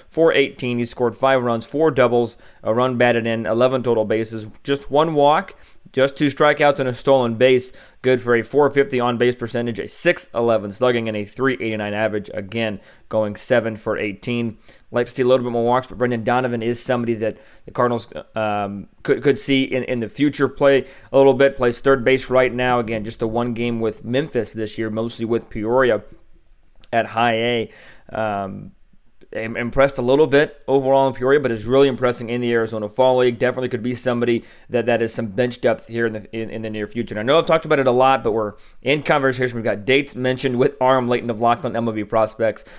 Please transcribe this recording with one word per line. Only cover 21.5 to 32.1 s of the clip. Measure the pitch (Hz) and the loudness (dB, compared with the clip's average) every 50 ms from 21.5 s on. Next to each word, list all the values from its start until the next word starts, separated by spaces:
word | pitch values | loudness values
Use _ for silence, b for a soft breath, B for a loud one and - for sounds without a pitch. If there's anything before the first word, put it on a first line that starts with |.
| 135 - | 2 2
Plays | 123 120 120 - | 0 0 0 0
third | - 135 135 131 117 | 2 2 2 4 4
base | 131 131 127 - - | 2 2 0 0 0
right | 127 131 127 123 | 2 2 2 2
now. | 113 123 127 127 123 120 | 0 -2 0 0 0 0
Again, | 117 107 113 110 101 | 0 -2 -4 -6 -6
just | 113 113 - | -8 -8 -6
the | 120 113 | -4 -2
one | 110 117 120 123 | -2 -2 -2 -2
game | 117 110 120 120 117 113 | -4 -4 -4 -4 -2 -2
with | 113 110 107 - | -2 -2 -4 -4
Memphis | - 110 120 135 156 151 - 123 104 - - | -8 -4 -2 -2 -2 -2 -4 -4 -4 -4 -6
this | 110 110 107 - - | -8 -8 -8 -6 -6
year, | 113 110 | -6 -6
mostly | 107 110 113 117 - - 113 | -4 -4 -6 -6 -6 -6 -4
with | 107 117 113 - - | -2 -2 -2 -4 -6
Peoria | - 110 104 110 123 131 131 120 107 104 - - - - - - - - _ _ - _ _ _ _ - - - | -8 -6 -2 0 2 2 4 2 2 0 -2 -10 -20 -20 -20 -20 -20 -20 _ _ -20 _ _ _ _ -20 -10 -4
at | - 117 107 | -2 -2 -2
High | - 110 113 117 120 113 | 0 -2 0 0 0 0
A. | 110 117 120 120 117 110 107 B B B B B B B - - 110 | 0 0 0 0 -2 -4 -6 B B B B B B B -10 -6 -4
Um, | 110 107 101 101 98 98 98 101 101 98 - _ - _ - - _ - _ - - - | -4 -4 -4 -4 -6 -6 -8 -12 -16 -18 -20 _ -20 _ -20 -20 _ -20 _ -20 -20 -14
im-, | - 110 113 117 113 | -10 -8 -8 -6 -6
impressed | 110 120 117 - 135 135 139 - | -6 -6 -2 2 2 2 2 2
a | - | -2
little | 120 120 135 143 156 | 0 2 4 4 4
bit | 139 135 143 156 147 - - - | 4 4 2 2 2 -4 -10 -4
overall | - 135 139 131 131 135 135 135 | 0 0 2 2 4 4 4 4
in | 135 120 | 2 0
Peoria, | 120 123 131 139 151 | 0 2 2 2 2
but | 131 123 | 2 0
is | 113 110 104 | -4 -4 -2
really | 117 127 135 139 | 2 4 4 4
impressing | 135 120 104 127 123 | 4 2 0 0 -2